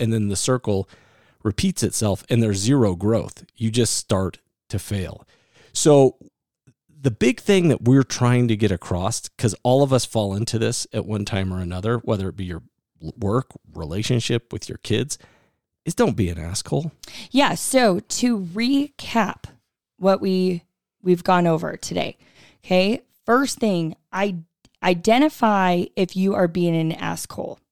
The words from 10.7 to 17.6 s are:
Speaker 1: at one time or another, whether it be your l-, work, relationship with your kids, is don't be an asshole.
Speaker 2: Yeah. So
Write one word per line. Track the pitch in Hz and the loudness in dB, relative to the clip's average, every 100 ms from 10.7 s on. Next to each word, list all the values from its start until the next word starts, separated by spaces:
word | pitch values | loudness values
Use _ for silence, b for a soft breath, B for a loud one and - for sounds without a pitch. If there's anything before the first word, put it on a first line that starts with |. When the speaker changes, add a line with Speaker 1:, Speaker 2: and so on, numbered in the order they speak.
| 120 - | -4 -6
Speaker 1:
at | 110 87 | -8 -6
one | 107 | -6
time | 104 101 92 | -4 -4 -4
or | 92 | -4
another, | 87 90 110 120 | -6 -6 -4 -2
whether | - 107 95 | -2 -4 -4
it | - | -8
be | 90 | -10
your | 82 - _ _ _ | -10 -14 _ _ _
l-, | 78 - | -14 -6
work, | 98 117 - - _ | -2 -2 -2 -10 _
relationship | 87 78 92 110 123 - 117 - | -12 -8 -4 -2 -2 0 -4 -4
with | 95 - | -12 -12
your | - | -12
kids, | - 110 143 - b b b b _ _ | -4 -2 -2 -8 b b b b _ _
is | - | -6
don't | 170 220 104 | 0 0 0
be | 90 | -2
an | 82 | -4
asshole. | 80 98 - 143 160 - B B B | -8 -8 -4 -4 -4 -10 B B B
Speaker 2:
Yeah. | 254 285 | 0 0
So | 170 | 0